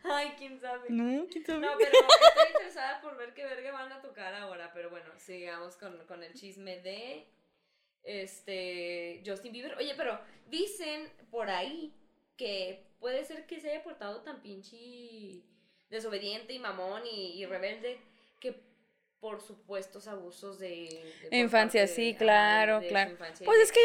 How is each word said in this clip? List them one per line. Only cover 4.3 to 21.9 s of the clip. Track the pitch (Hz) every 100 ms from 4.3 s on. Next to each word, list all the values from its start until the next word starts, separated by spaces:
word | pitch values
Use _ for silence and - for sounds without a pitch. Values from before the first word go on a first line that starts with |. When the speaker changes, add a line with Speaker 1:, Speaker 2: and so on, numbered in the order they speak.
Speaker 1:
ahora. | 202 202 180 170
Pero | 175 175
bueno, | 175 165 160
sigamos | - 180 175 170 175 175
con, | 202 175 160
con | 175
el | 165
chisme | - 196 190 196 180
de, | 180 202 240 302 - _ _ _ _ _ _ _
este, | - 202 190 - - 190 185 180 175 175 170 175 202
Justin | 196 240
Bieber. | 233 262 -
Oye, | 285 269
pero | 277 - - - _
dicen | 320 403 - 320 302 311 - -
por | 233 208
ahí | 185 196 320 311 _ _ _ _ _
que | 233 196 185 190 _ _
puede | 240 262 302
ser | 320 320
que | 320
se | 302
haya | 302
portado | 349 - 202 214
tan | - 277
pinche | 202 196 196 233 240 247 240 226 202 185 _ _ _ _ _
desobediente | 220 220 202 202 214 240
y | 254
mamón | 233 190 185 208 240
y, | 214 190 175
y | 190
rebelde | 185 190 220 240 247 _ _ _ _
que | 254 - _ _ _ _ _ _
por | 220 202
supuestos | - 208 _ 196 190 202 208
abusos | 202 175 180 202 190
de, | 190 170 170 160 160 -
de | -
por | 247
Speaker 2:
Infancia, | 240 226 220 226
Speaker 1:
parte | 202